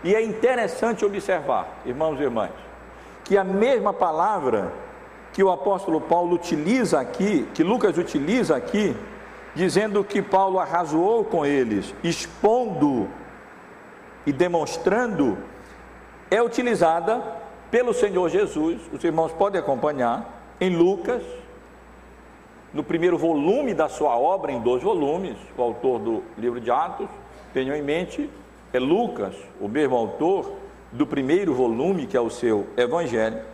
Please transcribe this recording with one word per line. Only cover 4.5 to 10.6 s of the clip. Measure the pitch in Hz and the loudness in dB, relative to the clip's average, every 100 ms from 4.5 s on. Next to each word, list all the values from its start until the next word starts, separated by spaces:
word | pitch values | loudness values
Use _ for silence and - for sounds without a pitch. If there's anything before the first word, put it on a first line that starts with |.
| 110 90 - - - - - - | 0 -2 -8 -14 -18 -20 -20 -14
que | - | 2
o | 196 | 2
apóstolo | 180 208 190 180 160 | 4 0 -2 0 -2
Paulo | 160 170 175 175 | 2 2 4 0
utiliza | - 160 156 262 208 160 | 0 -2 2 2 2 2
aqui, | 127 - 196 185 - | 0 -2 0 2 0
que | - | 0
Lucas | 160 233 214 160 | 2 4 2 2
utiliza | 175 156 143 247 175 160 | -2 -2 0 0 2 0
aqui, | - 196 202 117 - - - - - - | 0 0 0 -2 -10 -16 -18 -18 -14 -2
dizendo | 175 175 214 202 | 2 2 2 0
que | 202 214 | 0 -2
Paulo | - 190 196 | 2 2 4
arrazoou | 185 | 2